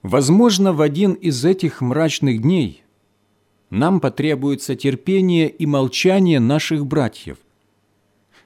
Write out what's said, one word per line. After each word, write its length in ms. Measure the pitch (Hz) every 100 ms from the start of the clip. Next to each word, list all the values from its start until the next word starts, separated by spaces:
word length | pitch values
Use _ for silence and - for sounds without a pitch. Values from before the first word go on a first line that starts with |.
Возможно, 680 | 98 120 135 185 233 185 196
в 80 | 156
один 320 | 156 147 202
из 320 | 180 175 131
этих 360 | 147 185 160 -
мрачных 640 | 123 131 160 147 143 117
дней 400 | 123 185 113 71 _ _ _ _ _ _ _ _ _
нам 300 | 95 151 190
потребуется 760 | - - 147 143 139 139 -
терпение 760 | 131 139 131 - 190 185 170 156
и 160 | -
молчание 760 | 151 143 131 - 185 190 185 151
наших 440 | 117 147 - 160
братьев. 540 | 143 151 120 - - - _ _ _ _ _ _ _ _ _ _